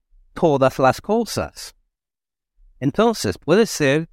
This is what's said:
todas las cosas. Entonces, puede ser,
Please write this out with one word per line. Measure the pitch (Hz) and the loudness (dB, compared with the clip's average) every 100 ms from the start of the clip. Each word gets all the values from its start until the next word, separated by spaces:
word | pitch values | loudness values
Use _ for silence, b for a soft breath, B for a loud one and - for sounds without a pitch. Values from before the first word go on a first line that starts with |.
| _ _ _ | _ _ _
todas | - 170 139 131 - | -2 0 4 2 2
las | 131 - | 0 0
cosas. | - 220 220 - 80 - - _ _ _ _ _ _ _ _ _ - _ | -2 -4 -2 -6 -8 -12 -20 _ _ _ _ _ _ _ _ _ -20 _
Entonces, | 139 - 233 214 104 - | -4 0 0 0 -4 -4
puede | - 190 226 | 0 2 2
ser, | - 139 151 165 | 0 0 0 -4